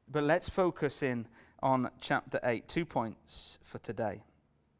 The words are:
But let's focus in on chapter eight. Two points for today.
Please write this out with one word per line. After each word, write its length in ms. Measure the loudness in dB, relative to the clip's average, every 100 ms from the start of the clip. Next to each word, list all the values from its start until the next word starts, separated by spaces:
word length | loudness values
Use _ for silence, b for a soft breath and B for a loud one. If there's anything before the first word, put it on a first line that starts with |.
| -6
But 160 | 0
let's 240 | 4 4 2
focus 540 | 2 2 2 -2 0
in 240 | 0 0 -4 b b b
on 280 | 2 2 2 -4
chapter 380 | -2 -2 0 -2
eight. 260 | 0 -2 -2
Two 160 | -4
points 760 | -2 -2 -4 -6 -14 -10 -10 -12
for 160 | -14 -14
today. 440 | -8 -2 -2 -4 -12 _ _ _ _